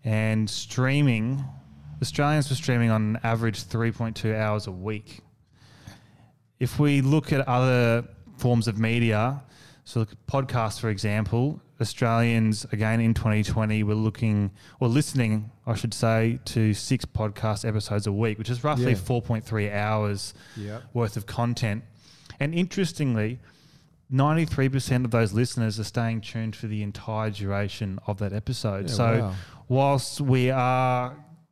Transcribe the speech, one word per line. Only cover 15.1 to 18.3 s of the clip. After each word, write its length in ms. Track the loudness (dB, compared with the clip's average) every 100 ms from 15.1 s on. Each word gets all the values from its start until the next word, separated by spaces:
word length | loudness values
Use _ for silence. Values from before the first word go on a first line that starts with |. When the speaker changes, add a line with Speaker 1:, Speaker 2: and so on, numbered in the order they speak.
| 0 0 -2 -4 -10 -4
Speaker 1:
I 80 |
should 200 | -4 -4
say, 460 | 0 2 4 2 0 -4
to 280 | 0 2
six 300 | 0 0 -2
podcast 640 | -2 -4 -4 -2 -2 -2 -2
episodes 400 | -2 -2 -2 -2
a 40 |
week, 260 | 0 0